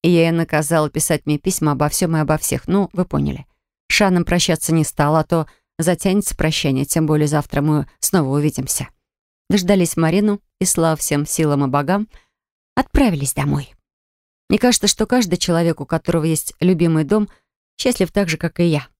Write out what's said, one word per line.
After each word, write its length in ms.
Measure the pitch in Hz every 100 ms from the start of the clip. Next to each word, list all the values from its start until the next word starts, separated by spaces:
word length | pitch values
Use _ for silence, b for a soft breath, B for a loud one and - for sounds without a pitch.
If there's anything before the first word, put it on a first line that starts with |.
и 80 | -
я 180 | 175 165
её 80 | 165
наказала 540 | 165 151 151 165 151
писать 360 | - - 156 -
мне 120 | 147
письма 340 | - 185 156
обо 160 | 135 147
всём 280 | - 175 160
и 40 |
обо 160 | 147 151
всех, 320 | - 127 -
ну, 220 | 190 196
вы 120 | -
поняли. 420 | 180 143 143 131 - _ _ _ _
С 60 |
Шаном 300 | - 202 180
прощаться 480 | 170 175 - 160 -
не 120 | 165
стала, 360 | 151 - 147 156
а 40 |
то 220 | 156 170 156 b b -
затянется 580 | 165 175 196 196 196 -
прощание, 480 | 156 156 147 131
тем 220 | 139 160 156
более 220 | 151 151
завтра 320 | 147 - 147
мы 260 | 147 151 131 b
снова 360 | - 190 135 139
увидимся. 520 | 147 - 139 - 135 _ _ _ _ _ _
Дождались 480 | 196 180 202 170 -
Марину 440 | 160 175 208 202 _ _
и, 40 |
слава 320 | 185 - 165 156
всем 300 | - 143 147
силам 380 | - 156 143
и 40 | 139
богам, 400 | 139 143 196 214 b b _ _ _ _
отправились 600 | - 254 - 262 160 139
домой. 400 | - 143 143 139 _ _ _ _ _ _ _ _
Мне 100 | 208
кажется, 280 | 247 240 202
что 200 | - 214
каждый 300 | 254 202 175
человек, 440 | - 165 170 160
у 60 | 139
которого 380 | 160 - 170
есть 300 | 156 160 - -
любимый 440 | 180 175 170 160
дом, 240 | 147 214 208 b b _ _ _
счастлив 300 | 262 240 175
так 160 | - 190
же, 80 | 156
как 240 | 170 -
и 40 |
я. 220 | 175 151 -